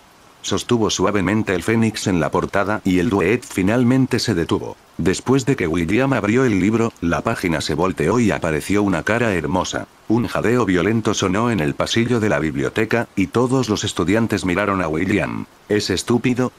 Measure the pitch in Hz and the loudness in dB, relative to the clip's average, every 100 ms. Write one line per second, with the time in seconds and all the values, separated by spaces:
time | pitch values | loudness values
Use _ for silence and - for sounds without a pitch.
0 | - - - - - 98 - 120 101 - | -20 -20 -20 -16 -6 -6 0 0 2 2
1 | 92 101 92 107 104 90 80 113 113 - | 0 2 0 0 0 -2 0 2 2 0
2 | - 90 71 90 - 98 98 107 95 90 | 0 0 2 0 0 -2 -2 -2 0 2
3 | 85 98 90 123 - - 92 117 120 131 | 2 2 2 0 -2 -2 0 2 4 4
4 | 127 117 - 90 80 98 57 53 - - | 2 0 0 -2 0 -2 -4 -14 -16 -2
5 | 85 90 - 135 131 135 95 87 85 107 | -2 0 2 0 2 -2 0 0 0 0
6 | 135 131 101 117 131 98 95 113 113 - | 2 0 2 2 2 2 2 2 -2 -2
7 | 85 80 - 117 92 78 - 76 92 - | -2 0 -2 -2 -2 -2 -2 -2 -2 0
8 | 76 117 110 71 85 76 - 101 101 85 | 0 2 2 0 -2 -2 0 0 0 0
9 | 76 113 117 92 76 90 82 64 - - | 0 0 0 -2 -2 -2 -2 -6 -10 -18
10 | - 110 104 76 73 123 101 87 90 113 | -2 -2 0 -2 0 2 2 2 2 0
11 | 107 98 98 92 120 110 73 69 85 - | 0 0 0 0 0 0 -2 -2 -2 0
12 | 117 120 104 78 78 67 65 - 110 117 | 0 0 0 0 -2 -2 -4 -2 0 -2
13 | 117 - 92 - 123 131 110 98 101 - | -2 -2 0 0 2 0 0 -2 -2 -2
14 | 85 107 113 101 90 90 101 95 82 78 | 0 2 0 -2 0 0 0 -2 -2 -2
15 | 95 98 65 55 52 - _ 104 - 90 | 0 0 -2 -6 -12 -18 _ -2 0 -4
16 | - 120 113 120 127 | 0 0 2 0 -2